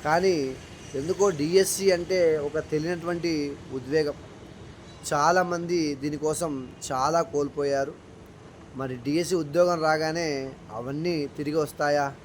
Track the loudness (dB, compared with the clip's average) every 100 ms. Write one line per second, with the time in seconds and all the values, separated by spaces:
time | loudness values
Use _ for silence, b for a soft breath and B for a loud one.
0 | 2 4 4 2 -2 -6 -14 -16 -8 -6
1 | -4 2 2 2 4 4 4 2 2 2
2 | 2 4 4 4 0 -4 -2 -2 0 -2
3 | -2 -2 0 0 -2 -6 -8 -8 0 2
4 | 2 -4 -16 -20 -20 -18 -18 -18 -20 -14
5 | -2 4 6 6 4 -2 0 0 0 -2
6 | -4 -2 -2 0 -2 -4 -8 -14 -4 0
7 | 2 2 2 0 -2 -2 0 0 -2 -6
8 | -20 -20 -20 -20 -20 -20 -14 -8 -8 -4
9 | -2 0 0 -2 0 4 4 4 2 2
10 | 0 -2 -2 -2 -6 -10 -12 -10 -6 -4
11 | -2 -2 -4 -4 -2 0 -2 -2 2 2
12 | 0 -4